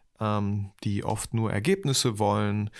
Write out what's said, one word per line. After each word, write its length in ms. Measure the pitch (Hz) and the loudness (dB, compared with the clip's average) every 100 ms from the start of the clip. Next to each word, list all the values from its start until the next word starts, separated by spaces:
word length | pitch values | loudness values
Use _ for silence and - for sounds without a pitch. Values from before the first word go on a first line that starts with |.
| _ - | _ -6
ähm, 500 | 107 104 101 101 101 - | -2 0 0 -2 -4 -6
die 180 | 110 101 | -2 -2
oft 320 | - 110 - | -2 -4 -2
nur 180 | 113 110 | -2 0
Ergebnisse 680 | 101 110 196 151 131 131 104 | 0 0 0 0 0 0 2
wollen, 500 | 104 104 104 104 104 - | 2 2 2 0 -2 -6